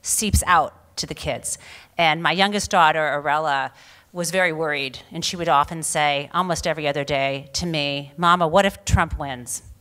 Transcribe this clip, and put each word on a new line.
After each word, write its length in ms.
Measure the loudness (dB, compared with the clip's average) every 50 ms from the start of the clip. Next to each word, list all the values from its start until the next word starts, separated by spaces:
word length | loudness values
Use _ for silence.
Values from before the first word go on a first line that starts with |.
seeps 420 | _ -2 -2 -2 0 2 2 0 4
out 500 | 4 4 4 4 2 -4 -14 _ _ _
to 100 | -10 -8
the 80 | -8 -8
kids. 440 | -8 -6 -6 -6 -6 -6 -8 -10 -10 -12 -20 -20 -20 -20 _ _ 2
And 240 | 2 4 4 4 2
my 100 | 0 2
youngest 380 | 4 2 2 0 -2 -4 0
daughter, 300 | 4 4 6 6 4 2
Arella, 720 | 0 0 -2 -2 0 0 0 0 0 0 -2 -2 -2 -4 -8 -16 -20 -20 -20 -20 _ _ _
was 180 | -6 -6 -2
very 220 | 0 0 0 0 0
worried, 480 | -2 -2 -2 -2 -4 -4 -6 -8 -12 -20 -12 -12
and 120 | -8 -6
she 120 | -6 -6
would 120 | -4 0 4
often 340 | 4 4 4 2 -2 -8 -6
say, 480 | -4 -2 0 2 2 0 -2 -4 -4 -4
almost 340 | -4 -2 -2 -2 -2 -2
every 220 | -4 -4 -2 -2 -2
other 160 | -2 -2 -2
day, 460 | -2 -2 -2 0 -2 -2 -4 -8 -8 -8
to 120 | -6 -4
me, 460 | -2 -2 -2 -2 -2 -4 -6 -8 -10 -8
"Mama, 320 | 0 2 4 4 4 4 4
what 160 | 4 4 2
if 200 | 2 0 -4 -4
Trump 340 | 0 2 2 2 0 -2 -8
wins?" 440 | -6 -8 -8 -10 -10 -10 -12 -12 -12 -16 -20 _